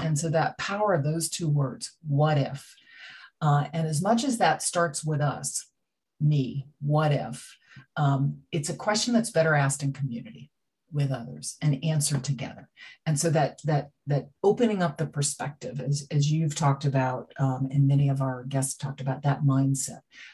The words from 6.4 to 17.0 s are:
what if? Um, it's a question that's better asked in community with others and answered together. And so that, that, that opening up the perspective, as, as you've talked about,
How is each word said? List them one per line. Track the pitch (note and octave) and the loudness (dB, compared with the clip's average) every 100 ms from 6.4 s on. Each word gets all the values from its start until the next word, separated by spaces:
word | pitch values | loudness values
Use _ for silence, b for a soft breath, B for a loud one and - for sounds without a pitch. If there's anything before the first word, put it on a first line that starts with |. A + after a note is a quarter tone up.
| B2+ C#3+ - - | 0 -4 -10 -6
what | D3 D3+ D3+ | 0 2 2
if? | C3 A2+ A2+ - - B B B - | 2 -2 -10 -16 -20 B B B -2
Um, | C#3+ C3+ C#3+ - - | 2 2 0 -4 -6
it's | E3+ C#3+ | -6 -4
a | - | -4
question | - G#3+ - | -2 0 2
that's | A#3 - | 2 2
better | D#3+ D#3+ | 2 4
asked | D3 C#3 - | 4 2 0
in | C#3 | -4
community | C3+ C3+ A#2 - - - _ _ _ _ | -4 -6 -6 -12 -18 -20 _ _ _ _
with | D3 C#3 | -2 -2
others | B2 A#2 D3 - - | -2 -8 -12 -12 -4
and | D3+ C#3 | 0 0
answered | D#3+ D#3 C#3+ C#3 | 0 0 0 -2
together. | - - - - - - B B | -2 -6 -8 -12 -20 -20 B B
And | - D3 | -2 0
so | E3 | 2
that, | D#3 - - | 2 0 -2
that, | - C#3+ - _ - | 0 0 -2 _ -2
that | C#3+ - _ | -2 -2 _
opening | G3+ G#3 A#3 G3+ | 2 4 4 2
up | F3 D3 | 0 -2
the | D3 | -4
perspective, | D3 C#3+ - C#3 - B2+ C3+ | -2 -2 -4 -8 -8 -10 -6
as, | C#3 C#3+ - | -4 -4 -2
as | D3+ D3 | 0 2
you've | D#3+ D#3+ | 2 0
talked | - C#3+ C#3+ | 2 2 2
about, | C#3+ C3+ | 0 0